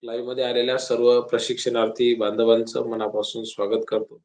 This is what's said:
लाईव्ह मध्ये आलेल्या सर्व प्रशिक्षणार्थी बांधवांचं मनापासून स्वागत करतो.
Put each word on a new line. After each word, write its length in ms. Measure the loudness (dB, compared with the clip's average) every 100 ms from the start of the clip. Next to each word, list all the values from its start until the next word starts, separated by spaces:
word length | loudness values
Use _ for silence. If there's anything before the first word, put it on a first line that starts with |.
लाईव्ह 260 | -8 -8 -6
मध्ये 160 | -4
आलेल्या 340 | 0 0 2 0
सर्व 420 | 0 2 6 6
प्रशिक्षणार्थी 920 | 4 -2 -2 -4 -2 0 -2 2 2
बांधवांचं 760 | 2 0 0 4 4 2 -4 -4
मनापासून 540 | -4 -4 -4 -6 -6
स्वागत 400 | -12 -6 -2 -2 -2
करतो. 340 | -4 -4 -14